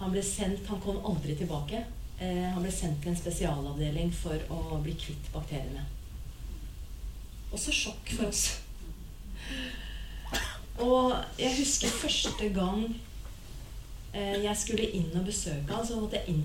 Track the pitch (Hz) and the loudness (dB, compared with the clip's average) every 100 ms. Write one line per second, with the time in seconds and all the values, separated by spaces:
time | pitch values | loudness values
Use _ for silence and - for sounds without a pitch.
0 | 185 196 196 - 190 196 - 196 202 190 | 0 2 2 2 2 0 -2 -2 0 0
1 | 208 160 - 151 170 147 147 226 240 - | 0 0 0 0 0 0 0 -2 -4 -6
2 | - - 185 180 180 185 185 185 170 147 | -8 -4 0 2 2 2 0 0 0 0
3 | 175 175 175 - 170 147 143 147 151 151 | 0 0 0 2 2 2 0 0 2 4
4 | 175 170 175 151 - 165 160 156 151 - | 2 2 0 0 0 -2 0 0 0 -2
5 | - 147 - 151 151 147 127 139 147 - | -4 -4 -4 -4 -2 -2 -2 -4 -4 -6
6 | - - - - - - - - - - | -8 -8 -8 -8 -6 -6 -6 -8 -8 -6
7 | - - - - - - - 277 - - | -6 -8 -10 -8 -6 -2 2 2 2 -2
8 | - 233 220 - - - - - - - | -4 0 2 4 2 0 -6 -10 -8 -8
9 | - - - - - 262 254 247 - - | -10 -10 -8 -6 -4 -4 -4 -6 -6 -6
10 | - - - - - - - - 240 254 | -6 -6 -4 -2 -2 -6 -8 0 8 8
11 | 254 - - - 254 254 277 - 233 - | 8 4 0 0 2 4 4 4 4 2
12 | 302 - - - 214 196 185 202 226 226 | 2 2 2 2 2 4 4 2 0 -2
13 | - - - - - - - - - - | -6 -10 -10 -10 -10 -10 -8 -10 -8 -10
14 | - 208 196 202 208 214 - 208 214 190 | -6 -4 0 2 2 2 2 4 4 2
15 | 165 170 190 214 175 147 147 214 226 226 | 2 2 0 0 -2 -2 0 0 0 0
16 | 208 - - 156 | 0 0 2 2